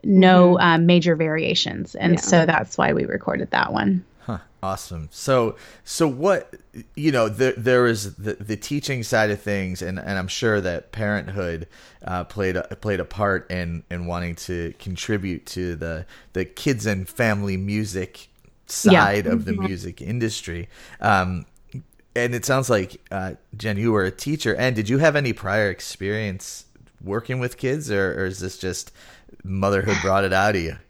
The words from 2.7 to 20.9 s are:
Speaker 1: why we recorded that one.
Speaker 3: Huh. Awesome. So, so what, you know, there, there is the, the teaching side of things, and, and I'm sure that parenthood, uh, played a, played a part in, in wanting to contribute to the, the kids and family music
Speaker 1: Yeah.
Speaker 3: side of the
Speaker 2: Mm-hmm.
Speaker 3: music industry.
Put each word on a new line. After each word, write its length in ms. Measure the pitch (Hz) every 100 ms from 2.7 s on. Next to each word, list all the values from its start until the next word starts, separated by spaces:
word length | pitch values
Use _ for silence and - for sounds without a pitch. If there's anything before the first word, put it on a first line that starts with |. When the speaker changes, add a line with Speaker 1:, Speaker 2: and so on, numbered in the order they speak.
| -
Speaker 1:
why 160 | -
we 120 | - -
recorded 440 | - - - -
that 220 | - -
one. 300 | - 202 180 - _
Speaker 3:
Huh. 180 | - 101 - _
Awesome. 480 | 95 95 - 82 76
So, 440 | - - 131 113 - - - -
so 220 | - 160
what, 460 | 127 180 185 - - _ - - -
you 160 | 151
know, 180 | 131 113
there, 240 | 113 131 123
there 300 | 117 127 123
is 260 | 113 101 -
the, 180 | 107 101
the 220 | 101 104
teaching 440 | - 147 - 131
side 300 | 110 117 107
of 100 | 101
things, 400 | 104 101 92 90
and, 160 | 87 92
and 220 | 76 98
I'm 80 | 92
sure 340 | - 113 104
that 300 | 90 85 -
parenthood, 760 | 107 104 104 - 101 90 82 82 - - _ -
uh, 200 | 90 85
played 320 | 104 95 90
a, 180 | - 98
played 240 | 107 95
a 60 | 85
part 440 | 95 101 92 -
in, 340 | 90 85 85 -
in 160 | 87 87
wanting 300 | 87 87 85
to 380 | - 90 82 -
contribute 680 | - 87 - 107 92 87 -
to 280 | - 90 82
the, 300 | 82 82 90 - -
the 120 | 92 92
kids 400 | - 147 123 107
and 240 | 98 92
family 480 | - 117 101 101 95
music 680 | 98 104 107 92 90 - - _ - _ -
Speaker 1:
Yeah. 0 |
Speaker 3:
side 580 | - - - 101 101 95
of 180 | 233 208
the 80 |
Speaker 2:
Mm-hmm. 120 | 95 95
Speaker 3:
music 360 | 90 90 87
industry. 680 | 76 120 113 - - 85 85 - -